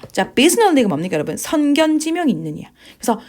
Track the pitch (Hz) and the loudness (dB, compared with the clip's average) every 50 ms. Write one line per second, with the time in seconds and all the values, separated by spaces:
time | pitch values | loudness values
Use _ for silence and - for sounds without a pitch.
0 | - - - 202 190 - - - 269 359 330 466 453 392 320 269 240 196 151 147 | -14 -10 -4 -4 -4 -2 2 2 4 4 4 4 2 4 4 2 2 2 0 -2
1 | 170 185 175 151 147 160 151 - - - 320 311 294 285 285 302 320 311 311 302 | -4 -4 -4 -4 -4 -4 -8 -8 -6 -4 -2 0 0 2 2 2 2 2 2 0
2 | 302 320 330 359 349 269 185 156 160 156 151 - - - _ _ - - - - | -2 -2 -4 -2 0 0 -2 -2 -4 -10 -10 -12 -14 -18 _ _ -20 -20 -16 -8
3 | - - 220 - - | -4 -4 -4 -4 -6